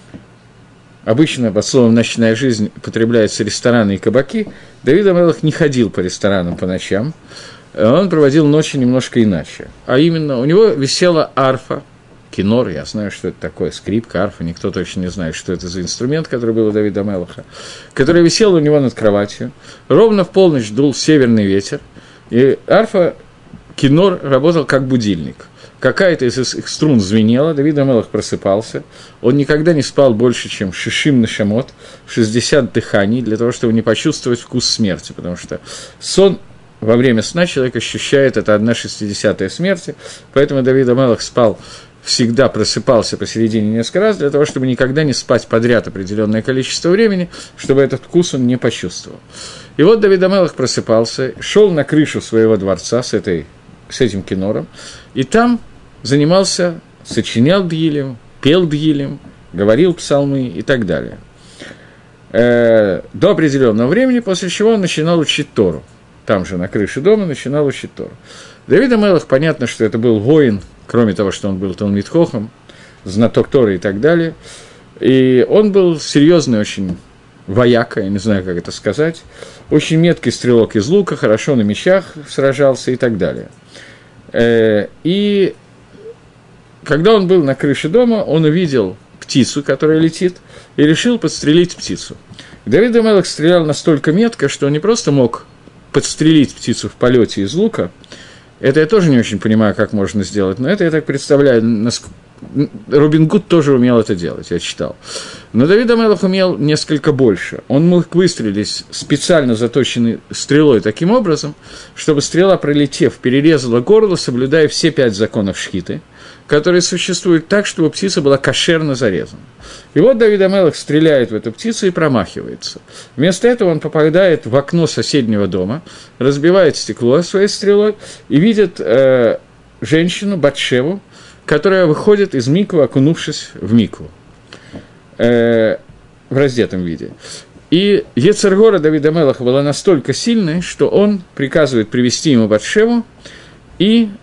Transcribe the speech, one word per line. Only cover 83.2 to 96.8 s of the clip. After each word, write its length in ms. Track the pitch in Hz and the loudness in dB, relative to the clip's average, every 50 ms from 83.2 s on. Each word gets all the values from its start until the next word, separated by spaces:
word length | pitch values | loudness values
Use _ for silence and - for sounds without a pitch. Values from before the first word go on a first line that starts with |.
| 92 73 64 58 - - - - - - - - - - - - - _ _ - - - | -2 -4 -4 -6 -12 -16 -20 -20 -20 -20 -20 -20 -20 -20 -20 -20 -20 _ _ -20 -16 -6
Э, 560 | - - 117 117 117 113 110 110 107 104 98 - - - - | -2 0 2 2 4 4 4 2 2 0 -2 -4 -8 -6 -4
и 520 | 160 185 202 208 208 202 196 185 147 - - _ - - - - _ - - - 453 - _ _ _ _ _ _ _ - - _ _ _ - - | -2 -2 0 0 0 0 0 0 -2 -4 -8 _ -20 -20 -20 -20 _ -20 -20 -20 -20 -20 _ _ _ _ _ _ _ -20 -20 _ _ _ -12 -6
когда 300 | - 143 151 165 220 226 | -2 -2 2 2 4 4
он 120 | 208 190 | 4 4
был 160 | 175 190 180 147 | 2 2 2 2
на 100 | 135 131 | 2 -2
крыше 360 | - - 143 135 - - 156 | -2 -2 -2 -2 -2 -2 0
дома, 340 | 180 240 247 233 226 208 - | 2 2 2 2 0 0 0
он 220 | 113 139 160 160 | 0 0 2 2
увидел 500 | 151 151 185 185 151 135 120 101 92 90 - - _ - - | 2 2 0 0 0 0 0 0 -2 -4 -12 -20 _ -20 -20
птицу, 420 | - - - 139 113 - - 147 | -10 -2 0 0 0 0 -2 -4
которая 380 | 143 - 135 - 156 151 156 160 | -2 -2 -2 0 2 2 2 2
летит, 380 | 165 165 160 - 180 180 175 - - - - - - - _ | 2 0 0 -2 -4 -4 -4 -6 -18 -20 -20 -20 -20 -6 _
и 60 | - 147 | 2 4
решил 360 | 151 160 - - 240 247 226 | 4 4 2 0 0 0 0
подстрелить 560 | - 151 - - - 143 156 175 180 175 - | -2 -4 -4 -2 0 2 4 4 2 0 -2
птицу. 400 | - - - 92 - - - - - - - - - - - - - - | -10 -10 -10 -8 -10 -10 -14 -18 -20 -20 -20 -20 -20 -20 -20 -20 -14 -4
Давид 280 | 104 117 175 226 247 220 | 0 2 2 2 2 2
ха-Мелах 320 | 240 220 220 208 190 - | 2 2 4 2 2 0
стрелял 400 | - - - 151 170 180 175 160 | -2 -4 -2 2 2 2 2 2
настолько 480 | 151 139 - - 175 156 139 - 160 151 | 0 -4 -2 0 0 0 2 0 0 0
метко, 340 | 196 233 233 - - 143 | 2 0 0 -2 -2 -4
что 200 | 139 - - 143 | -4 -2 -2 -2
он 40 | 139 | -2
не 80 | 147 151 | -2 0
просто 320 | 170 202 240 226 - 156 | 0 -2 -2 0 0 0
мог 340 | 143 139 123 117 - - - - - - - - - - - - | 2 2 2 2 0 -6 -16 -18 -20 -20 -20 -20 -20 -20 -10 -4
подстрелить 640 | - 143 - - - - 156 160 160 151 131 - - | -4 -2 -2 -2 -2 0 2 4 4 4 4 2 -2
птицу 340 | - - 127 110 - | -6 -6 -6 -4 -4